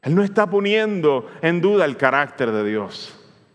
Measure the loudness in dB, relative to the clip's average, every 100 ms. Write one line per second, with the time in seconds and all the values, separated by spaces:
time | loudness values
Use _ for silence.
0 | 0 0 2 0 0 0 0 0 0 0
1 | 2 0 -4 -4 -2 2 2 2 2 0
2 | 0 0 -2 -2 -2 0 -2 -4 -6 -12
3 | -18 -20 -20 _ _